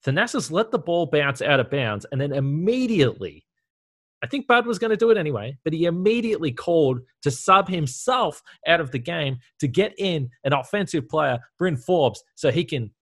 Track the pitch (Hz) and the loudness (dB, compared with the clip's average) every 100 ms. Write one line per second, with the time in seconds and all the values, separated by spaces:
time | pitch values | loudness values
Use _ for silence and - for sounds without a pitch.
0 | - 143 233 277 - 160 220 220 160 170 | 0 2 2 0 -2 -2 0 -2 0 -2
1 | 165 147 143 135 - 139 127 143 120 104 | 2 2 2 0 2 2 2 0 -2 -4
2 | - 131 143 139 139 147 185 247 254 214 | -6 -4 -2 -2 -2 0 0 0 0 4
3 | 131 98 92 73 _ _ _ _ _ _ | 2 2 -10 -12 _ _ _ _ _ _
4 | _ _ 123 285 - 240 240 202 226 214 | _ _ -8 -6 2 2 4 -2 0 2
5 | 226 220 156 123 107 139 - 160 170 170 | 4 4 2 -4 -6 -6 -4 0 0 2
6 | 190 233 226 214 156 120 - 170 143 123 | 2 2 0 -2 -2 -4 0 4 4 0
7 | 123 _ - 127 - 190 190 180 147 - | -6 _ -4 -4 2 4 4 -2 -4 -6
8 | - 247 202 - _ - 147 170 143 131 | -2 0 0 -4 _ -12 0 2 2 -6
9 | 120 170 143 127 _ _ 147 120 214 - | -6 -6 -4 -6 _ _ -2 0 0 0
10 | 196 165 127 _ 139 139 127 208 190 165 | -4 -2 -6 _ -2 -2 -2 -4 -2 -4
11 | 123 156 143 120 - _ 185 143 - 180 | -4 -2 -2 -2 -6 _ -4 -4 0 2
12 | 131 110 _ _ 151 135 - 143 110 _ | 2 0 _ _ -2 0 -2 -4 -8 _